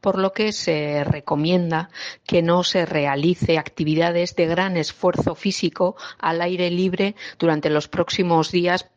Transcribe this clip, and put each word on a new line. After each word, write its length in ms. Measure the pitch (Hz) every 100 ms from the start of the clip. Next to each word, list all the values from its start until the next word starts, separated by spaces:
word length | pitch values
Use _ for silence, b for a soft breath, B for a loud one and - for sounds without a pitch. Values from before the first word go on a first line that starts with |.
por 160 | 202 190
lo 160 | 190
que 180 | 190 214
se 520 | 208 - 156 147 147
recomienda 840 | 143 147 - 147 156 180 170 160 175 B B B -
que 160 | 175
no 220 | 165 175
se 200 | 175 190
realice 720 | 165 156 143 139 160 180 - 160
actividades 800 | 151 - 151 156 170 170 175 -
de 80 |
gran 320 | 165 170 190 175
esfuerzo 580 | 151 - 180 175 -
físico 640 | 160 202 - 175 - 185 - B B
al 240 | 160 165
aire 280 | 175 180 180
libre 440 | 175 185 180 196 - B B
durante 320 | 165 156 151
los 180 | 151 -
próximos 640 | - 165 - 180 165 156
días 380 | 180 175 180 -